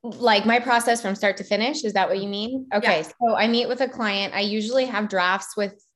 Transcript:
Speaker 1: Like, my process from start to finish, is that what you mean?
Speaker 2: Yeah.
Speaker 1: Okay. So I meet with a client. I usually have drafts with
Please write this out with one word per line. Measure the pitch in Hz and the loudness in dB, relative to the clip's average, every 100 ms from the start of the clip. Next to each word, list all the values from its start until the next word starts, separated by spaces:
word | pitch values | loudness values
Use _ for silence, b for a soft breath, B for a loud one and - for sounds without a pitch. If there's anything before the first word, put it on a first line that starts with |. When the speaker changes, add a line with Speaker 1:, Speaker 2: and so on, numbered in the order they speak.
Speaker 1:
Like, | 240 214 240 208 214 | -10 0 4 4 4
my | 240 | 2
process | 247 233 240 233 | 4 2 2 0
from | 202 | -2
start | 196 208 190 | 0 -2 -2
to | |
finish, | 190 208 240 311 | -4 -2 0 -2
is | 214 | -2
that | 196 185 | 0 2
what | 196 | 0
you | 202 | -2
mean? | 202 226 262 262 | -6 -6 -6 -2
Speaker 2:
Yeah. | 208 | 0
Speaker 1:
Okay. | 220 165 | 2 0
So | 160 - 240 214 | -2 -2 0 2
I | 220 | 2
meet | 233 - | 2 0
with | 240 | -2
a | 262 | -4
client. | 262 220 196 196 | -2 -2 -2 -2
I | 196 | -2
usually | 208 220 214 262 254 | -2 -2 0 0 0
have | 208 208 | -2 -2
drafts | 190 180 190 - - | 0 2 0 -4 -4
with | 202 196 _ | -4 -6 _